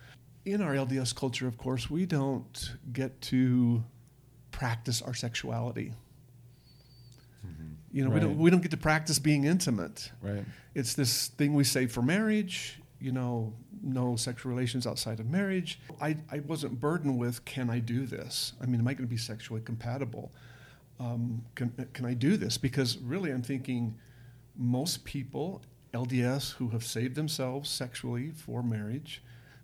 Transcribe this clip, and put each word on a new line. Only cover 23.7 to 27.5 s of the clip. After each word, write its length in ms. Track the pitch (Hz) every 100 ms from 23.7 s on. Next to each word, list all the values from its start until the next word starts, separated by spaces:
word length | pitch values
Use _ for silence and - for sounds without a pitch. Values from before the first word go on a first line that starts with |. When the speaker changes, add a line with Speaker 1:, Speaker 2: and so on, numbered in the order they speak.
| 123 117 110 - - - - - -
Speaker 1:
most 480 | 123 123 160 -
people, 560 | - 143 123 131 160 190 - - -
L 140 | 117 123
D 160 | 127
S, 300 | 123 139 139
who 160 | - 123
have 120 | 113
saved 320 | 117 120 110 139
themselves 520 | 156 - 131